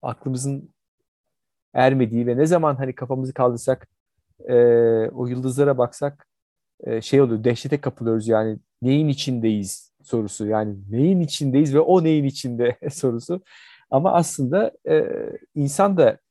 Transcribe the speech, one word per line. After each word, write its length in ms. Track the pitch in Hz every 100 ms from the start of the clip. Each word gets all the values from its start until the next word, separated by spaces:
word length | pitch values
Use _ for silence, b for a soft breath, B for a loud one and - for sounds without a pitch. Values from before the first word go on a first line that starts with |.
aklımızın 720 | 131 120 - 127 139 139 151 _ _ _ _ _ _ _ _ _ _
ermediği 520 | 131 131 135 120 117 120
ve 100 | 120
ne 100 | 156
zaman 300 | 175 156 135
hani 180 | 131
kafamızı 400 | 127 127 131 131
kaldırsak, 540 | 135 123 120 - 131 - _ _ _ _ _ -
e, 60 | 123 120 117 117 113 110
o 180 | 123 123
yıldızlara 520 | 123 131 127 143 131
baksak, 480 | 120 - 143 143 _ _ _ _ _ _
e, 160 | - 113
şey 200 | 110 135
oluyor, 240 | 135 113
dehşete 360 | 113 117 135 143
kapılıyoruz 480 | 139 - 113 113 107
yani, 300 | 110 110 107 _ _
neyin 260 | 120 143 156
içindeyiz 840 | 143 - 123 113 107 95 - - _
sorusu, 440 | _ 120 104 - 104
yani 300 | 107 107 101 98
neyin 300 | 110 151 190
içindeyiz 540 | 160 - 143 131 151
ve 60 | 139
o 240 | 160 185
neyin 200 | 160 156
içinde 520 | 139 135 131 117 120 -
<laughs> 80 | 151
sorusu. 520 | 139 131 117 - 180 _ b b b b
Ama 220 | 135 175
aslında, 600 | 175 165 - 131 170 226 - -
e, 160 | 156 - - 55 - _
insan 420 | - 139 143 196 190
da 220 | 131 104 _